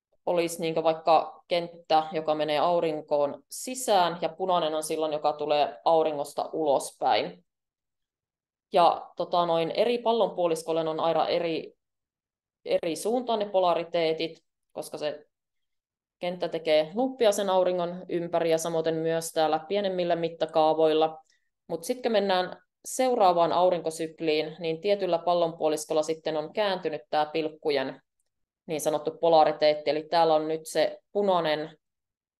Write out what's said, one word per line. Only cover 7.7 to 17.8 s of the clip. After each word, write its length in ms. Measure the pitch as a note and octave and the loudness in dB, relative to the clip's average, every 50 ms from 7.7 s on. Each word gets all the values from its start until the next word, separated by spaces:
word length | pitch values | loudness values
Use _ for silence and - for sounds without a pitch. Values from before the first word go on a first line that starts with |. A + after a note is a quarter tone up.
| _ _ _ _ _ _ _ _ _ _ _ _ _ _ _ _ _ _ _ - - | _ _ _ _ _ _ _ _ _ _ _ _ _ _ _ _ _ _ _ -2 2
Ja 380 | F#3 E3+ D3+ - - - - - | 4 4 4 4 2 -6 -14 -8
tota 300 | - F3 - - F3 F3 | -8 -8 -2 0 0 0
noin, 240 | E3+ E3 E3 E3 D#3+ | 2 0 0 0 -2
eri 280 | - - G#3+ A#3+ A#3+ A#3+ | 0 0 0 0 0 -2
pallonpuoliskolle 840 | A#3 A3+ A#3 A#3 G3+ - - F3 F3 E3+ D#3+ D#3+ - - D#3+ D#3+ | 0 0 0 2 0 0 0 0 0 0 0 -2 -4 -4 -2 -2
on 200 | D#3+ D#3+ D#3 D#3 | -2 -2 -4 -2
aina 280 | D3+ E3 D#3+ D#3 - - | 0 0 2 0 0 0
eri, 460 | - F3 E3+ E3 D#3+ C#3+ - - _ _ _ _ _ _ _ _ _ _ _ _ _ _ _ _ _ _ - | 0 -2 -2 -2 -4 -6 -8 -10 _ _ _ _ _ _ _ _ _ _ _ _ _ _ _ _ _ _ -8
eri 320 | - F#3 F#3+ - F3 D#3 | -4 -4 -4 -2 -4 -6
suuntaan 420 | D#3 E3+ G3 A#3 B3+ B3 A#3+ A3+ G#3 | -4 -4 -2 -2 -2 -2 -2 -2 -4
ne 100 | G#3 G3+ | -2 0
polariteetit, 960 | G3+ F#3+ F#3 F3 E3 E3 E3+ - - E3+ E3 D#3+ D#3+ D#3 E3 D#3+ E3 - _ _ _ _ _ _ - | 0 2 2 2 2 0 -2 -2 -2 0 0 0 0 -2 -4 -6 -6 -12 _ _ _ _ _ _ -12
koska 260 | - - - - - | -12 -12 -10 -10 -8
se 280 | D3+ D3 - - - _ _ _ _ _ _ _ _ _ _ _ _ _ _ _ _ _ _ - | -6 -6 -8 -8 -14 _ _ _ _ _ _ _ _ _ _ _ _ _ _ _ _ _ _ -8
kenttä 300 | - F3+ F#3 F3+ E3+ E3 | -6 -6 -4 -4 -6 -6
tekee 420 | E3+ E3 D#3+ D#3+ D#3 D3+ D#3 D#3+ F#3 | -6 -4 0 2 2 2 2 0 -2
luppia 380 | A3 C4 C4 C4 - A#3 G#3 G3+ | -4 -4 -4 -2 0 2 2 2
sen 180 | G#3 G3+ G3 | 2 0 0
auringon 540 | F#3 F#3 F3+ F3+ F3+ F3+ | 2 2 2 2 0 -2